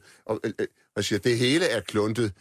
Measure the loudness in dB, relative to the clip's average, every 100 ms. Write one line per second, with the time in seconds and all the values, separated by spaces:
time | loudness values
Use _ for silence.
0 | -6 -12 -6 -4 -4 -4 -6 _ _ -6
1 | -2 0 2 2 2 2 2 0 -2 0
2 | 0 0 -2 -4